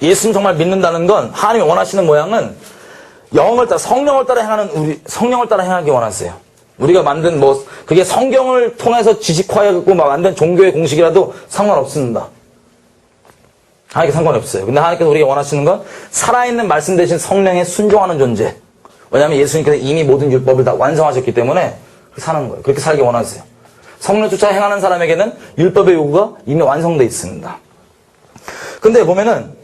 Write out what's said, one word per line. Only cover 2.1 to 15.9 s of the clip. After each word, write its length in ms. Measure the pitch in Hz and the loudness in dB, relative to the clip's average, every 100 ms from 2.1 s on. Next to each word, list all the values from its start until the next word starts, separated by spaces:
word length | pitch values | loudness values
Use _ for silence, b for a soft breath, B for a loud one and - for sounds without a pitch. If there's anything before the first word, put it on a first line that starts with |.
| 147 160 220 110 - B B B B B B _ - | 2 2 -2 -4 -10 B B B B B B _ 0
영을 320 | 170 240 - | 2 2 0
따라, 100 | 165 | -2
성령을 480 | - 247 285 269 254 | 0 0 2 0 0
따라 160 | 247 | -2
행하는 280 | 214 214 202 | -2 -2 -4
우리, 280 | 156 151 151 - | -4 -4 -6 -10
성령을 420 | - 233 247 233 | -4 -2 0 0
따라 160 | 208 | 0
행하기 260 | 180 185 151 | 0 -2 0
원하세요. 440 | 131 113 95 87 82 _ _ _ - | 0 -2 -6 -10 -12 _ _ _ -4
우리가 240 | 143 180 | 2 2
만든 360 | 151 147 165 160 | 2 0 -2 2
뭐, 260 | 139 135 - B - | 2 2 -4 B 0
그게 180 | 160 | 0
성경을 720 | 180 - 262 262 262 254 240 - | 2 0 2 2 2 0 0 -2
통해서 420 | - 240 226 214 | 0 2 2 2
지식화해갖고 720 | - 165 196 - 202 180 170 185 | 0 -2 -2 0 2 2 2 2
막 120 | 147 | 2
만든 280 | 139 151 127 | 2 0 0
종교의 360 | 156 175 190 | 0 4 4
공식이라도 600 | 156 160 151 165 165 185 B B | 4 0 2 4 4 0 B B
상관없습니다. 800 | - 208 170 127 151 127 104 - - _ _ _ _ _ _ _ _ _ _ _ _ _ _ _ | -2 0 0 -2 -4 -4 -6 -8 -16 _ _ _ _ _ _ _ _ _ _ _ _ _ _ _
하나님께 220 | 143 165 156 | -2 0 0
상관이 220 | 160 127 | 0 0
없어요. 280 | - 95 98 | -4 -6 -2
근데 140 | 139 | 0
하나님께서 300 | 165 170 165 | 0 0 2
우리가 180 | 151 139 | 2 2
원하시는 380 | 139 143 147 147 | 0 -2 -2 0
건 180 | 208 B | -2 B